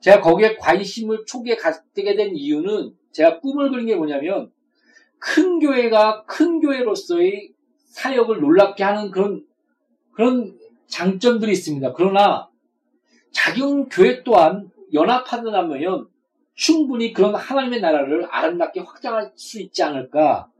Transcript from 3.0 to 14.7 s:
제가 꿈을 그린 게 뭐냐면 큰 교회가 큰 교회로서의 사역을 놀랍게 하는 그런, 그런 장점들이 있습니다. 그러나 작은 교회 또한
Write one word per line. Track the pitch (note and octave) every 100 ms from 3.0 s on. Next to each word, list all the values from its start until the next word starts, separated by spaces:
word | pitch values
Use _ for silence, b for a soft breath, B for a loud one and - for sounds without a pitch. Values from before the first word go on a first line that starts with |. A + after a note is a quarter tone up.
| _
제가 | - D#3+ D#3+
꿈을 | C4+ C#4+ C#4
그린 | B3+ A#3
게 | G3+
뭐냐면 | D#3 C#3 D3+ F#3+ - _ _ b b b b _
큰 | - - F#4 F4
교회가 | D4 B3+ A#3 A3 G#3+ G#3+ -
큰 | - E4 E4
교회로서의 | D4 C4 B3 G3+ - F4 F3+ G3+ - _ _ _ _
사역을 | - C4 C4 A3+ A3
놀랍게 | D3 B3 G3 -
하는 | G3 G#3 G#3
그런, | F#3 G3+ F3 - _ _ _ _ _ _
그런 | - A#3+ B3+ G#3 - - _ _
장점들이 | - F3 F#3+ A#3+ A#3 A3
있습니다. | F#3+ - C#3+ C3
그러나 | - F#3 G3 G3+ - - _ _ _ _ _ _ _ _
작은 | - - F#3+ C#4 C#4+ C4+
교회 | - G3+ B3
또한 | - G#3+ D#3+ F#3+ G3